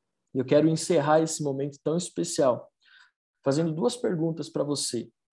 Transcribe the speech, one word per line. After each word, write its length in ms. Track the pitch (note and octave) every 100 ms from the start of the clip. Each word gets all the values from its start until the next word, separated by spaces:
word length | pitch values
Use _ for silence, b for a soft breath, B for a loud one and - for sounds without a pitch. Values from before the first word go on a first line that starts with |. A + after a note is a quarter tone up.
| _ _ _
Eu 100 | C3
quero 240 | B2+ D3 D#3
encerrar 540 | D#3+ - E3 D3 D#3+
esse 220 | D#3+ -
momento 340 | D3 C3+ C#3+ C#3+
tão 120 | D3+ E3
especial 720 | F3 - E3+ - C3+ A#2 - _ b b b _ _ _
fazendo 280 | C#3 C#3+ E3
duas 240 | D#3 A#3+ -
perguntas 540 | A3+ E3+ E3 E3 D3
pra 140 | D3+
você. 460 | D3 C#3+ - A#2 - _ _